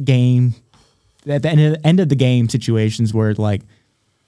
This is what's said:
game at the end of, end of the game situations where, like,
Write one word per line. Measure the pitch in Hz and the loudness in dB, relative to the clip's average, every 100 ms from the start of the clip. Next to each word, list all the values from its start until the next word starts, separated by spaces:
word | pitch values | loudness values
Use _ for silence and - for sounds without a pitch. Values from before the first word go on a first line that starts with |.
game | 139 127 123 123 123 113 _ _ _ _ _ _ 143 | 0 2 2 2 0 -2 _ _ _ _ _ _ -6
at | 143 | -4
the | 151 | 0
end | 156 | 2
of, | 151 156 | 2 0
end | 151 180 | 0 2
of | 165 | 2
the | 135 | 0
game | 127 123 117 | 2 2 0
situations | 113 - 113 107 107 110 | -2 -2 -2 -2 -2 -2
where, | 110 107 | 0 -2
like, | 104 107 98 - _ _ _ _ _ | -2 -2 -4 -8 _ _ _ _ _